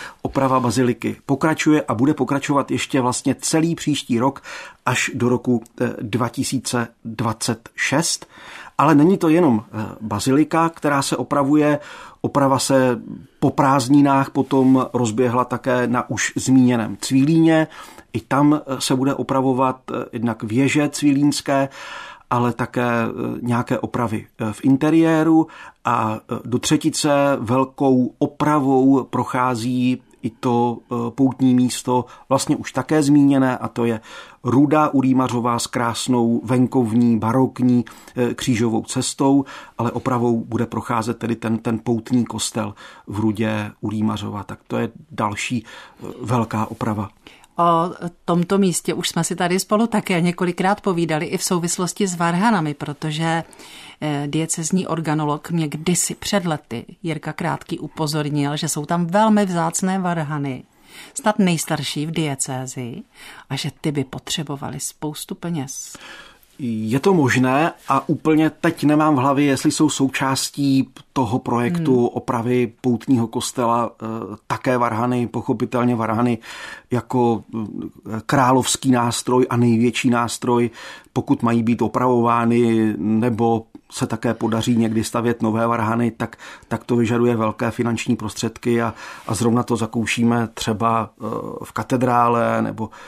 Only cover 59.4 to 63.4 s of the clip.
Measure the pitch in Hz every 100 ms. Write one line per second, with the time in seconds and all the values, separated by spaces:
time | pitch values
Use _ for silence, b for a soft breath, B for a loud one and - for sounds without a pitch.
59.4 | 196 175 165 - 190 190 180 170 147 151
60.4 | 143 123 - _ B B B B 214 214
61.4 | 185 165 - 151 139 151 151 165 156 135
62.4 | - 131 131 135 120 151 - B B B